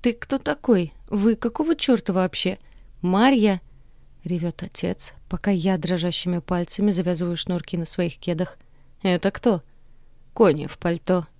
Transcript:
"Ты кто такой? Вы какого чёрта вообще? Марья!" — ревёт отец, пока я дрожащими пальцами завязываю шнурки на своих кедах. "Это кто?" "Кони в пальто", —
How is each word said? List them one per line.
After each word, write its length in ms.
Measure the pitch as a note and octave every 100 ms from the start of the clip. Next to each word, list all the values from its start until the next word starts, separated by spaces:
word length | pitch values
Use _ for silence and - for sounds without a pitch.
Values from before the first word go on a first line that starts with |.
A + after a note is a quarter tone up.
"Ты 120 | B3
кто 240 | A3+ - C4+
такой? 560 | - D4 - G3+ E3+ - -
Вы 260 | G#3 G#3 A3
какого 400 | A#3 - D#4 D#4+
чёрта 380 | - A#3 -
вообще? 440 | F#3 F#3 - F#3 G3 - - - -
Марья!" — 580 | F3+ F#3+ B3+ C4+ G#3 F#3+ - - - - - -
ревёт 400 | D#3+ F3 E3+ -
отец, 500 | F#3 - - - - - -
пока 240 | - G#3
я 260 | F#3+ F3 F#3
дрожащими 640 | D#3+ F3+ F3 E3 F3+ F3
пальцами 520 | - F3+ F3 - G#3
завязываю 440 | F3+ F3 E3 F3 E3+
шнурки 400 | - F3+ - -
на 80 |
своих 320 | E3 - F3 -
кедах. 420 | - E3 F3+ - - - - -
"Это 280 | F#3+ F3 G3
кто?" 320 | - A#3+ F3+ - - - - - - -
"Кони 340 | - G#3 D3+ C#3+
в 100 | -
пальто", — 500 | F3 E3+ - F#3 D#3